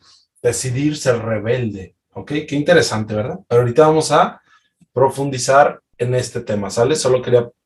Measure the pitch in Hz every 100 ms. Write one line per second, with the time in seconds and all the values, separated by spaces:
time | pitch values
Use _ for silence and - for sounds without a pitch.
0 | _ _ _ _ 123 113 131 123 147 147
1 | 139 117 113 107 104 127 117 98 90 _
2 | _ - - 147 151 143 147 120 117 110
3 | 107 107 110 175 - 120 120 117 156 156
4 | - 151 180 - _ _ _ _ _ 123
5 | 131 135 139 131 123 135 143 - _ -
6 | 123 123 120 117 - 104 98 107 123 156
7 | 127 127 127 123 120 -